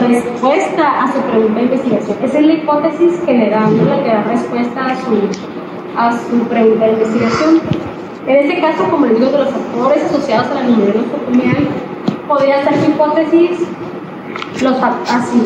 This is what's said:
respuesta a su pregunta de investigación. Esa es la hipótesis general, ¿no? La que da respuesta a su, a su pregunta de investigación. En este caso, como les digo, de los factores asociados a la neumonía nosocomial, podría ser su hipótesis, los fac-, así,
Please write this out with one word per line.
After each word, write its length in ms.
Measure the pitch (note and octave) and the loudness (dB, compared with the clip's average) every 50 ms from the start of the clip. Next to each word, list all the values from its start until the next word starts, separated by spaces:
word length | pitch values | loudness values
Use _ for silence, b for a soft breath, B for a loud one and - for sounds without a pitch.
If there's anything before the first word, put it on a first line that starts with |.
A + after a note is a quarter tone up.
| B3 A#3+ | 2 2
respuesta 960 | A#3+ A#3+ A#3+ A#3+ A#3+ A#3+ A#3+ C4 C#4+ F#4+ - - - F4 D#4 C#4+ - - B3 | 2 0 0 -4 -6 -2 0 0 2 2 0 -2 0 0 0 2 2 0 0
a 60 | A#3 | -2
su 80 | - C#4 | -2 -2
pregunta 340 | A3+ - A#3 A3 A3 A3 G#3+ | -2 0 0 0 2 2 0
de 100 | A3+ A#3+ | 0 0
investigación. 520 | B3 C4 B3+ - B3 G#3+ G#3 - - G3+ - | 0 0 0 0 -2 -2 -2 -2 -4 -4 -4
Esa 160 | - B3 B3+ D4+ | -2 -2 0 2
es 80 | D4+ | 4
la 80 | D#4 E4 | 4 2
hipótesis 680 | D#4+ - D4 D4 D4 D4+ D#4+ D4+ - F4 F4 F4 - - | 2 0 0 0 0 0 -2 0 2 2 2 2 0 0
general, 500 | D#4 C4 A#3+ A3 G3+ G#3 G#3+ G#3+ A3 G#3+ | 0 2 2 2 2 2 2 2 2 2
¿no? 80 | A3+ A3 | 2 2
La 180 | - - - A3+ | 2 2 0 0
que 60 | A#3 | 0
da 140 | A3+ G#3+ G#3 | 0 0 0
respuesta 600 | G#3 A#3 B3 A#3+ - - A#3+ B3 A#3+ - C#4 C4 | 0 -2 -2 -2 -2 -4 -4 -4 -4 -4 -4 -4
a 100 | C4 C4 | -4 -4
su, 220 | B3+ - A#3+ A3+ G3+ G3 F#3+ F#3 - - - - - - - - - - - - - | -4 -2 -2 0 0 0 -2 -4 -6 -10 -12 -12 -12 -12 -12 -14 -14 -12 -8 -4 -2
a 140 | A#3 A#3+ | 0 0
su 260 | A#3+ A#3 - - A#3+ A#3+ A3+ - | 0 -2 -4 -2 -2 -2 -2 0
pregunta 360 | A#3+ A#3 A3+ A3 A3 G#3+ A3 | 0 2 4 4 4 4 2
de 60 | A3 | 2
investigación. 720 | A3 A3+ A3 A3 A3 A#3 A#3 A3+ A#3 - D#4 D#4+ E4 E4 - - - - - - - - - - - - - - | 2 2 0 0 0 0 0 0 0 0 2 4 4 4 2 0 -2 -4 -4 -8 -10 -12 -12 -14 -14 -10 -2 2
En 80 | C4 | 2
este 260 | C#4+ C#4+ D4 F4 F4 | 4 4 2 0 0
caso, 220 | E4 E4 D#4+ - F#4+ F4+ | 0 0 0 0 0 0
como 160 | E4+ D4+ C4+ A#3+ | 2 2 2 4
les 100 | A3 A3+ | 4 4
digo, 140 | B3+ C4+ | 2 2
de 80 | C#4+ C#4 | 2 2
los 100 | - - | 0 0
factores 540 | - - - - - A#3 B3 C4+ D4 D#4+ F4 | -2 -4 -6 -6 -4 -2 0 2 2 2 2
asociados 480 | E4+ - C#4+ - - A3 A3 B3 B3 | 0 0 -2 0 0 0 0 0 -2
a 20 | D4 | -2
la 100 | C#4 B3+ | -2 0
neumonía 360 | A#3+ A#3 G#3+ G3+ G3+ G#3 A3 | 2 2 4 4 2 2 0
nosocomial, 680 | B3 - - - - - B3 B3 - - - C#4+ C#4+ - - - - - - - - - - - - - | -2 -2 -4 -6 -4 0 0 2 2 2 2 0 0 -2 -2 -6 -6 -8 -10 -4 -4 -4 -4 -4 -4 -2
podría 360 | D4 C#4+ C4+ C#4 C#4 C#4 C#4 | 0 2 2 2 2 2 2
ser 120 | D#4 D4 | 2 2
su 160 | C#4+ D#4+ D#4 | 2 2 2
hipótesis, 760 | D#4 - D#4 D4+ D#4 E4 D#4+ D4 - E4+ E4+ F4 - - F4 - - - - - - - - - - - - - - - - - - - | 2 2 2 2 2 0 2 2 4 4 4 2 2 -2 -4 -6 -6 -10 -10 -10 -10 -10 -12 -12 -14 -14 -14 -12 -12 -10 -10 -10 -6 -2
los 140 | B3+ C4 B3 A3+ | 0 0 2 2
fac-, 300 | B3 A#3 - - - - | 0 0 -2 -2 -2 -2
así, 280 | A#3 B3 A#3 - A#3+ A#3+ G#3+ | -2 -2 -2 0 2 2 2